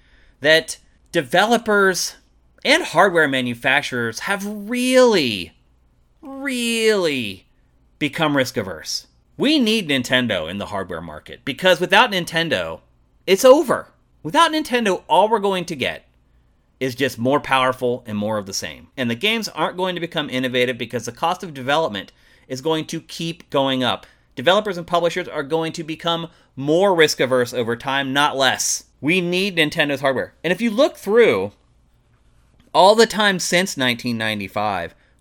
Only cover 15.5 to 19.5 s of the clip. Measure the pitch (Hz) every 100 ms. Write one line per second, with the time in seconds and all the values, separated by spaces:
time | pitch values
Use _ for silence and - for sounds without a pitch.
15.5 | 185 170 147 92 78 - _ _ _ _
16.5 | _ _ - 131 120 135 113 123 143 -
17.5 | 131 127 127 123 123 110 104 104 107 98
18.5 | - 85 65 - - 120 117 208 226 202